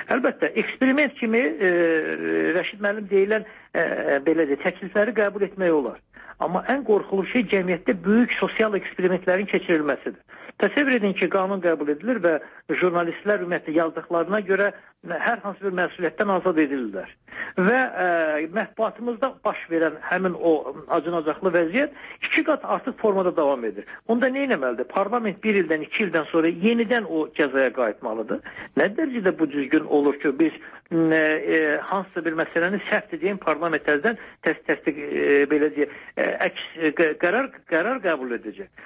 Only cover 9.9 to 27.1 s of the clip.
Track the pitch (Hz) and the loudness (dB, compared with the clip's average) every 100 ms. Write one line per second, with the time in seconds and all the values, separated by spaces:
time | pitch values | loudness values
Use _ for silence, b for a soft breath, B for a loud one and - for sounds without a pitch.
9.9 | 127 123 - _ B B - 202 277 277 | -2 -6 -10 _ B B -2 0 2 2
10.9 | 247 202 180 175 196 190 196 170 156 147 | 2 2 0 0 2 0 0 0 2 0
11.9 | 147 214 226 170 151 B B - 139 180 | 0 -2 0 2 0 B B -6 0 2
12.9 | 170 170 - 202 202 175 170 160 156 165 | 2 -2 -2 -2 0 0 -4 0 0 0
13.9 | 160 - 170 165 208 185 190 202 B B | -4 -2 -2 0 -2 0 0 0 B B
14.9 | _ 175 160 185 226 202 185 196 180 170 | _ -10 -4 -2 -2 -6 -6 -4 -2 -2
15.9 | - 165 - 208 185 185 156 143 139 110 | -2 -4 0 0 2 2 2 2 0 -4
16.9 | 95 85 - - B B - 185 262 254 | -8 -12 -18 -18 B B 0 2 2 0
17.9 | - 180 170 156 151 160 196 190 - 214 | 0 0 2 0 -2 -2 -4 -6 -4 -4
18.9 | - 240 220 262 - 214 196 - 165 160 | -4 -8 -4 -4 -2 -4 -4 -4 0 0
19.9 | 156 - 185 185 160 165 151 - 156 - | -2 -4 -2 0 2 2 2 0 -10 -2
20.9 | 165 165 170 156 147 190 170 160 233 294 | -2 0 -2 -2 -2 0 2 2 0 -2
21.9 | B B B - - 320 285 - 190 - | B B B -2 0 2 0 -2 -4 -4
22.9 | - 220 190 180 160 143 131 110 101 - | 0 0 2 0 2 2 0 -2 -8 -14
23.9 | B - 233 262 269 277 180 127 117 123 | B -2 0 2 0 -2 0 0 -2 -4
24.9 | 190 196 240 220 - 220 202 160 156 151 | -2 0 0 -2 -2 0 2 2 -2 -2
25.9 | - 196 165 147 165 165 175 214 233 226 | -4 0 0 0 2 2 2 2 2 2
26.9 | 240 175 | 0 0